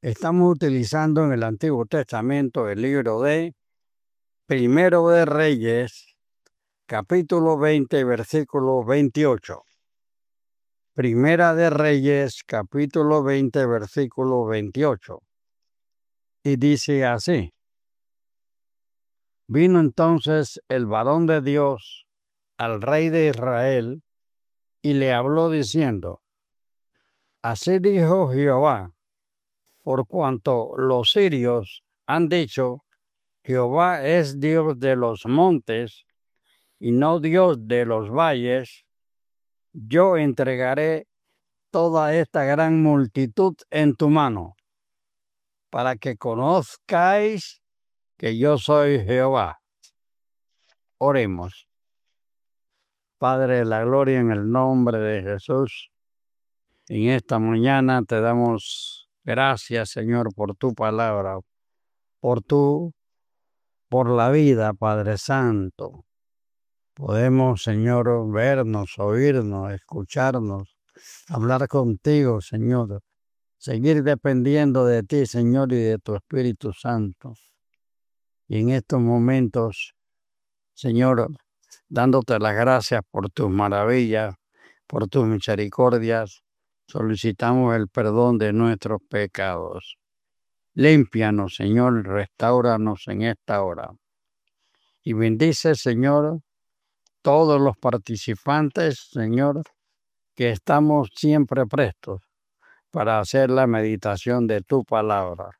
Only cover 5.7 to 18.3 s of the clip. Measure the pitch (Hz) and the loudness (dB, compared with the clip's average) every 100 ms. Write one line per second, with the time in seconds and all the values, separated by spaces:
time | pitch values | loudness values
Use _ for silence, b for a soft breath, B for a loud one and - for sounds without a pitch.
5.7 | 117 127 - - _ _ _ _ _ _ | -2 -4 -10 -20 _ _ _ _ _ _
6.7 | _ _ 113 104 175 165 175 160 156 151 | _ _ -8 -2 -2 2 2 2 2 2
7.7 | 151 131 151 127 120 113 156 143 143 131 | 2 0 0 0 -2 -2 -4 -2 -2 0
8.7 | 131 113 139 143 143 151 113 - 92 _ | 0 0 2 0 2 0 0 -4 -18 _
9.7 | _ _ _ _ _ _ _ _ _ _ | _ _ _ _ _ _ _ _ _ _
10.7 | _ _ - 127 117 143 170 170 165 170 | _ _ -4 -2 2 2 4 2 4 2
11.7 | 151 151 147 135 143 139 - - 113 98 | 2 2 2 2 0 0 -6 -8 -8 -6
12.7 | 139 147 165 151 151 139 139 135 143 131 | -4 -2 0 2 2 2 0 0 0 0
13.7 | 117 104 - 135 - 131 127 113 110 104 | -2 -4 -4 -4 -2 -2 0 -2 -2 -4
14.7 | 110 147 113 - 87 _ _ _ _ _ | -2 -2 -2 -8 -20 _ _ _ _ _
15.7 | _ _ _ _ _ _ _ - 135 139 | _ _ _ _ _ _ _ -4 0 2
16.7 | 147 - 139 131 117 135 170 82 _ _ | 0 0 0 0 -2 -2 -2 -2 _ _
17.7 | _ _ _ _ _ _ | _ _ _ _ _ _